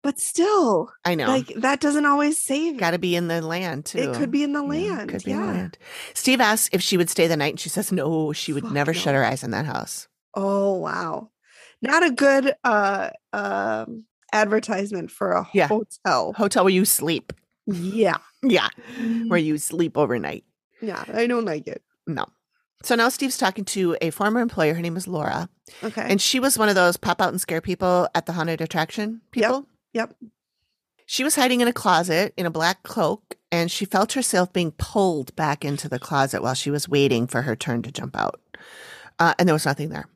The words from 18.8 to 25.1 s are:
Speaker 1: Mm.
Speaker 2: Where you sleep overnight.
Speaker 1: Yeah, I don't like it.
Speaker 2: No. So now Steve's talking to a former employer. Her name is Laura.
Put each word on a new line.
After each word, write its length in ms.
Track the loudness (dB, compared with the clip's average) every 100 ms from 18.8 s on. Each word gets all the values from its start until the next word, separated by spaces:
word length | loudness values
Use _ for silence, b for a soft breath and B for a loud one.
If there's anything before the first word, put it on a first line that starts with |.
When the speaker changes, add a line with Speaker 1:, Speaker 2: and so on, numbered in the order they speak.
| -16 -6
Speaker 1:
Mm. 300 | -2 -2 2
Speaker 2:
Where 80 | 2
you 180 | 2 -2
sleep 400 | -2 -2 0 2
overnight. 460 | 2 0 -4 -8 _ _ _ _
Speaker 1:
Yeah, 240 | -8 -8 -6
I 140 | -2 0
don't 160 | 0
like 240 | -2 -6 -8
it. 120 | -12 _ _ -8
Speaker 2:
No. 180 | -6 -6 _ _ _ _ _
So 140 | -2 2
now 120 | 2
Steve's 300 | 0 -4 0
talking 260 | -2 -2 -6
to 300 | -2 0 0
a 100 | -4
former 300 | -2 0 0
employer. 340 | -2 2 0
Her 80 | 2
name 140 | -4 -6
is 100 |
Laura. 420 | -6